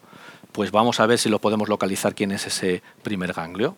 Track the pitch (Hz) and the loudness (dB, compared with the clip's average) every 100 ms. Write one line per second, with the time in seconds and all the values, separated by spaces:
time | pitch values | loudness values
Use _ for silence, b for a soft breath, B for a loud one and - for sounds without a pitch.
0 | B B B B B - 98 104 120 113 | B B B B B -4 0 4 4 4
1 | 110 120 117 104 107 107 104 104 95 95 | 4 4 2 2 2 0 0 0 -2 0
2 | 104 95 101 101 - - 98 90 - B | -2 -2 -2 -4 -6 -4 -2 -2 -6 B
3 | - 104 90 90 82 90 127 | -6 -4 -4 -6 -8 -4 -4